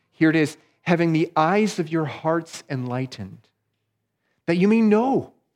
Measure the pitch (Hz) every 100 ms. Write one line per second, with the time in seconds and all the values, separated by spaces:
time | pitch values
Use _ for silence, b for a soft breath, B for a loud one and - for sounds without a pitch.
0 | _ - 160 160 151 - b b - 170
1 | 170 160 165 156 160 202 214 - 156 165
2 | 147 - 160 170 165 - - 135 123 123
3 | 127 - 95 110 _ _ _ _ _ _
4 | _ _ _ _ - 175 202 226 220 214
5 | 254 208 - _ _